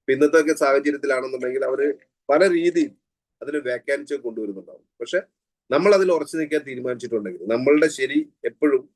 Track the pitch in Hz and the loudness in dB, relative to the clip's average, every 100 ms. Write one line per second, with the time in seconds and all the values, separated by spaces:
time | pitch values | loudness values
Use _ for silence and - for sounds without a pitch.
0 | - 135 147 160 151 156 143 139 143 143 | -2 2 4 4 2 0 2 2 0 -4
1 | 139 131 131 127 127 131 131 131 143 139 | -2 -2 -2 -6 -4 -4 -4 -2 -2 -4
2 | _ _ - 147 190 170 170 170 151 _ | _ _ 0 4 4 4 2 0 -2 _
3 | _ _ _ _ 127 147 127 123 - 143 | _ _ _ _ -8 -6 -4 -6 -4 -4
4 | 147 143 120 113 104 95 92 - _ _ | -4 -6 -6 -8 -8 -10 -16 -20 _ _
5 | 117 180 - _ _ _ _ 135 190 196 | -4 -4 -6 _ _ _ _ 2 4 4
6 | 185 165 147 165 151 151 139 123 127 123 | 4 2 -2 -6 -2 -4 -4 -10 -8 -8
7 | 120 113 101 87 90 117 131 151 156 143 | -4 -4 -6 -10 -2 0 4 4 4 0
8 | 131 147 - _ 117 - 151 135 - | -2 -2 -2 _ -8 0 2 2 -2